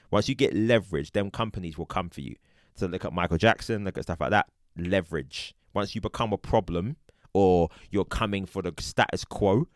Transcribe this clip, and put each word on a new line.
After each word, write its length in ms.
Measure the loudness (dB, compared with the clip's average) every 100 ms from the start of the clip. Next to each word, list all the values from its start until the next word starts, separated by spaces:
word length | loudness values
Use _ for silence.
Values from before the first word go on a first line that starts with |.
| _
Once 180 | 0 0
you 60 |
get 200 | 2 2
leverage, 580 | 2 4 4 2 -6 -2
then 180 | -4 -4
companies 460 | -4 -6 -6 -10 -8
will 80 | -6
come 220 | -6 -6
for 100 | -10
you. 160 | -12 -14 _ _ _
So 120 | -6 -6
look 180 | -4
at 80 | -6
Michael 260 | -2 0 4
Jackson, 460 | 4 4 -2 -4
look 120 | -4 -6
at 60 |
stuff 160 | -8 -4
like 100 | 2
that. 180 | 2 2 _ _ -8
Leverage. 760 | 0 0 0 -6 -6 -12 -14 _ _
Once 200 | -4 -4
you 60 | -4
become 320 | -6 -2 -2
a 60 | -2
problem 580 | 2 0 2 -4 -4 -8 _ _ _
or 340 | 4 6 6 4 -2 -4
you're 140 | -2
coming 400 | -2 -2 -2 -2 -6
for 160 | -6
the 100 | -8 -8
status 460 | -6 0 0 0
quo, 420 | -8 0 2 2 0